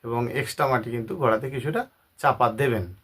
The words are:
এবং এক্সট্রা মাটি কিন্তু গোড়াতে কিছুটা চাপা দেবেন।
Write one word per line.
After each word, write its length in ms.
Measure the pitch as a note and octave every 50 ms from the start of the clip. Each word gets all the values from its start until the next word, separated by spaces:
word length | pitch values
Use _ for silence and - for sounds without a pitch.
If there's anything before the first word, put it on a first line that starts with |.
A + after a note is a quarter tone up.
| -
এবং 180 | A#2 A#2 A#2+ A#2+ A#2
এক্সট্রা 360 | A#2 C#3 C3 - - - D3
মাটি 240 | - B2+ A#2+ A2 A#2+
কিন্তু 240 | A#2 A#2+ A2 - F#3+
গোড়াতে 340 | F3 C#3 A#2 A2 A2 C#3 C3
কিছুটা 380 | C#3 B2+ A#2 D3+ E3 - F4+ - _ _ _ _ _
চাপা 320 | - - C#3+ - - B2 A2+ A2 A2+
দেবেন। 320 | C#3+ C3 A#2 G#2 F#2 F2 - -